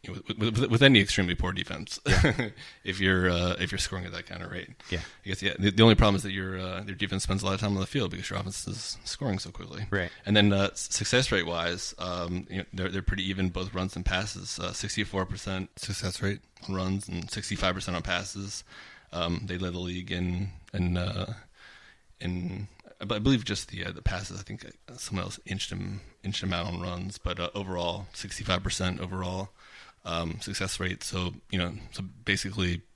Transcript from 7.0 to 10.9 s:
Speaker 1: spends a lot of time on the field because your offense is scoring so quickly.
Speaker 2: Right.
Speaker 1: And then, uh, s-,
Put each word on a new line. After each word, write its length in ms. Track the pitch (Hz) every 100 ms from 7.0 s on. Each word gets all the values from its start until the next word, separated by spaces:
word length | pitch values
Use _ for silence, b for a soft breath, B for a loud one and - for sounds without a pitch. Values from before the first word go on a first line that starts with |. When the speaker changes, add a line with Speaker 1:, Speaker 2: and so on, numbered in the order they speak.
| 101 95
Speaker 1:
spends 200 | - 95
a 40 | 95
lot 80 |
of 60 | 95
time 140 | 104
on 60 | 98
the 60 | 95
field 260 | 143 95
because 180 | 87 -
your 80 | 95
offense 280 | 95 98 -
is 300 | 104 - -
scoring 340 | - - 139 95
so 120 | 87
quickly. 360 | - 87 - 104
Speaker 2:
Right. 200 | 101 85 B
Speaker 1:
And 100 | -
then, 180 | 104 101
uh, 180 | 98 98
s-, 160 | - -